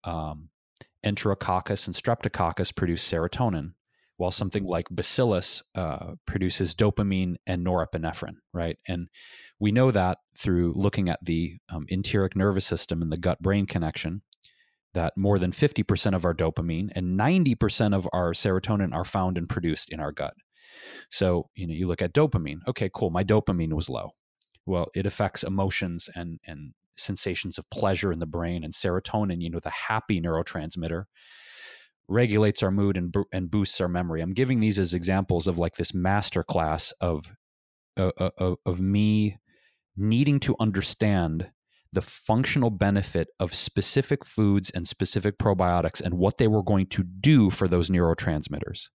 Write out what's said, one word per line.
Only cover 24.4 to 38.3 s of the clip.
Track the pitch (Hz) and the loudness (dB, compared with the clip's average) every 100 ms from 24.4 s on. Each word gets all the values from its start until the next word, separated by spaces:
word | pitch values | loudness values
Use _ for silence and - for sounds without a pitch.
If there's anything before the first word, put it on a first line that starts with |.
| _ _ - | _ _ -4
Well, | 90 85 - | -2 -2 -2
it | 95 | -4
affects | - 101 - | 0 -2 -2
emotions | - 95 95 - 95 85 - - | -4 0 0 0 -4 -6 -10 -10
and, | 87 82 - | -10 -12 -14
and | 76 76 - _ - | -16 -16 -20 _ -10
sensations | - 98 - 87 92 - | -8 -4 -4 -4 -6 -10
of | - | -12
pleasure | - 101 92 101 | -2 0 2 0
in | 82 | -2
the | 85 | -4
brain, | 85 85 87 | -4 -4 -4
and | 78 | -6
serotonin, | - 95 90 - 107 104 87 | -4 -2 -2 -2 -2 -2 -2
you | 82 | -4
know, | 85 | -6
the | 85 | -8
happy | - - 110 - 95 | -10 -4 -4 0 0
neurotransmitter, | 85 80 87 90 78 90 82 85 98 _ - - - - - - - _ - | 0 -2 -2 -6 -8 -6 -4 -6 -8 _ -20 -20 -20 -20 -20 -20 -20 _ -2
regulates | 104 120 104 107 101 | 2 4 6 4 4
our | 98 | 2
mood | 98 101 92 | 4 2 2
and | 87 | 0
bo-, | 98 98 | -2 -2
and | 92 90 | -4 -2
boosts | 104 98 - | 0 0 0
our | 90 | 0
memory. | 87 90 80 | 0 -2 -2
I'm | 82 | -2
giving | 95 131 127 | 0 2 4
these | 107 98 | 2 2
as | 90 87 | 0 0
examples | 85 95 95 87 95 | 2 0 2 0 0
of, | 87 | 0
like, | 85 - | -2 -2
this | 87 | -4
masterclass | 92 92 101 98 90 - 90 80 80 - - | 0 0 0 0 -4 -2 0 0 -2 -4 -4
of, | 90 78 76 - _ _ _ _ _ - | -2 -2 -6 -20 _ _ _ _ _ -2
uh, | 92 - | -2 0
uh, | 90 | -4